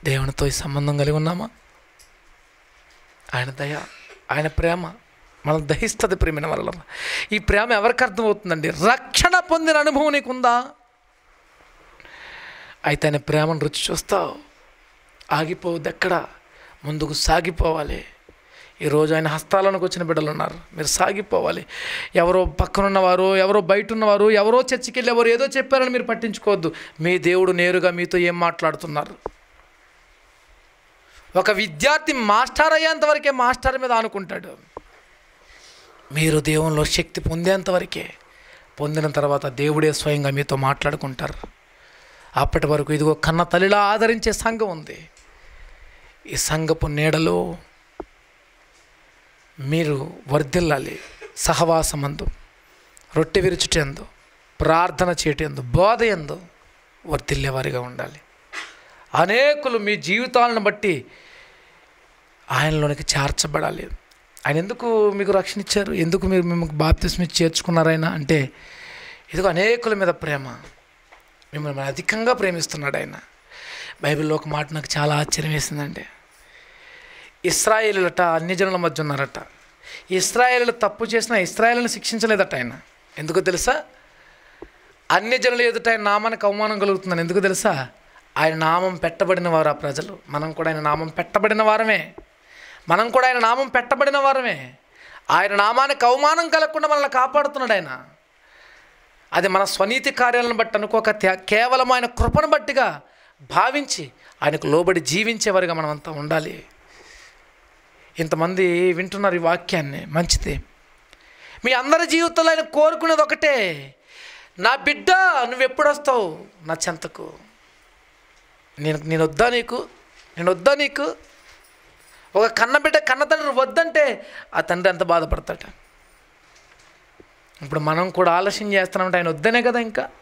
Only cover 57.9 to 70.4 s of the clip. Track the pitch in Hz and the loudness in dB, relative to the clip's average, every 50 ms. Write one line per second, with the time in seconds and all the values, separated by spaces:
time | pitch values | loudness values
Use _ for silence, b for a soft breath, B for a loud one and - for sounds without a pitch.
57.9 | 123 123 - 135 - - _ _ _ _ _ _ B B B B B B B B | -10 -10 -10 -12 -12 -20 _ _ _ _ _ _ B B B B B B B B
58.9 | B B B B - 135 165 185 208 247 269 294 294 294 294 262 240 226 208 208 | B B B B 2 2 2 4 4 4 4 4 2 2 -2 -2 -2 -2 -2 -2
59.9 | 208 180 143 147 190 220 247 254 240 247 240 240 233 226 202 208 202 208 - 202 | -2 -2 -2 -2 -2 -2 -2 2 2 4 4 4 2 0 0 0 -2 0 -2 -2
60.9 | 175 135 - B B B B B B B B B B B B B B B B B | -2 -2 -6 B B B B B B B B B B B B B B B B B
61.9 | _ _ _ _ _ _ _ _ _ _ _ - 135 131 143 156 156 156 147 147 | _ _ _ _ _ _ _ _ _ _ _ -6 -2 0 0 0 0 0 0 0
62.9 | 147 - 139 - - 143 139 143 131 - - 156 147 156 156 - - - - - | -2 -4 -4 -4 -2 0 0 -2 -2 -2 -4 -2 -2 -2 -2 -2 -4 -6 -10 -12
63.9 | - - _ _ _ _ _ _ _ - - 147 147 156 175 202 247 247 240 233 | -12 -14 _ _ _ _ _ _ _ -8 -4 0 0 0 0 -2 -6 -6 -2 0
64.9 | 226 220 214 208 202 196 202 196 196 190 185 - - 208 196 - - 208 202 185 | 2 4 4 4 2 0 0 2 2 2 2 0 -6 -8 -6 -2 0 0 0 0
65.9 | - - 165 165 170 190 185 185 190 185 175 175 170 170 170 156 151 147 156 156 | 0 0 0 0 0 0 0 2 2 2 2 2 0 -2 -2 -2 -2 0 2 2
66.9 | 170 - - 175 - - 180 160 - - 175 165 165 - - - 170 165 160 160 | 2 2 2 -4 -2 -2 -4 -2 0 0 0 2 0 -2 -2 0 2 2 4 4
67.9 | 160 160 160 165 - 160 143 135 160 151 135 135 B B B B B B B B | 2 2 0 -2 -4 -4 -2 0 2 0 0 -2 B B B B B B B B
68.9 | B B B B B B B B - - 185 196 165 170 190 220 233 233 233 226 | B B B B B B B B -6 0 2 2 2 4 2 2 2 0 0 -2
69.9 | 214 202 190 175 165 - - 151 147 139 | -2 0 0 0 0 -2 -4 -6 -6 -6